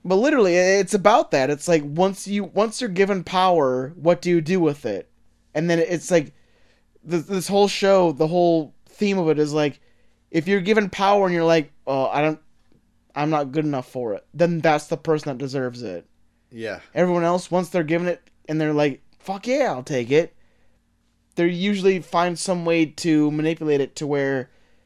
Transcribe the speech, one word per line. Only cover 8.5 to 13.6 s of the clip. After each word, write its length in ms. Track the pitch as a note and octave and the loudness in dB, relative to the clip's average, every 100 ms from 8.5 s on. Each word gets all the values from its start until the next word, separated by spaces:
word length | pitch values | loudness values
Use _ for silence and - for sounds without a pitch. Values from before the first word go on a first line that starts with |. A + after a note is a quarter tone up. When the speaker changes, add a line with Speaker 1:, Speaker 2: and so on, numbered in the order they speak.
| E3 D3+ _ _ | 2 -2 _ _
Speaker 1:
theme 300 | - G#3 F#3+ | -4 -2 0
of 100 | D#3+ | 0
it 100 | D3 | 0
is 140 | D3+ | 0
like, 260 | D3+ D3 - _ _ _ _ _ | 0 -2 -4 _ _ _ _ _
if 160 | E3 D#3+ | -4 0
you're 120 | G3+ | -2
given 300 | F3+ A3 G3 | 2 2 0
power 360 | - G3 G#3 F#3+ | 0 2 4 2
and 80 | |
you're 100 | F3 | 2
like, 260 | E3 E3 C#3+ - - | 4 2 0 -10 -4
"Oh, 200 | C3+ B2+ | -2 0
I 160 | B2+ | 0
don't, 180 | D#3 D#3 _ _ _ _ _ _ _ | -2 -2 _ _ _ _ _ _ _
I'm 160 | C#3 D3+ | -6 -2
not 200 | D#3 C#3+ | -2 -2
good 120 | D3 | -2